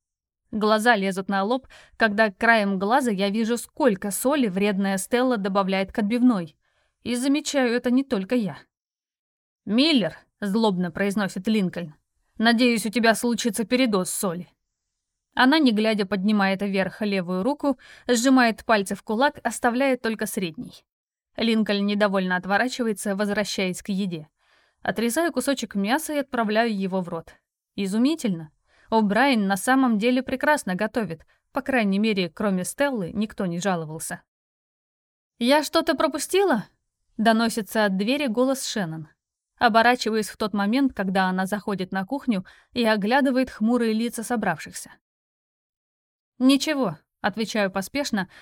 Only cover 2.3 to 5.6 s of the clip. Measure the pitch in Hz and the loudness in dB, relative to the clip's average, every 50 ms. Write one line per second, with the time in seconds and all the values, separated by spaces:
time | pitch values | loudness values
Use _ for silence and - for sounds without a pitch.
2.3 | - - 240 233 226 220 202 196 196 180 196 208 247 294 262 240 202 180 202 202 | 2 0 2 4 4 4 4 0 0 0 0 2 2 2 2 2 0 0 0 0
3.3 | 202 226 226 220 240 226 - - _ - 302 247 196 - - 202 190 - - 254 | 0 0 0 -2 -2 -4 -6 -10 _ -2 0 0 0 -2 -4 -6 -6 -2 -2 0
4.3 | 302 294 247 202 175 196 202 208 202 190 196 196 196 190 - - 247 240 254 254 | 2 2 0 0 0 0 0 0 0 0 -2 -2 -2 -4 -4 -2 -2 0 0 0
5.3 | 247 208 190 202 190 202 | 0 -2 -2 -2 0 0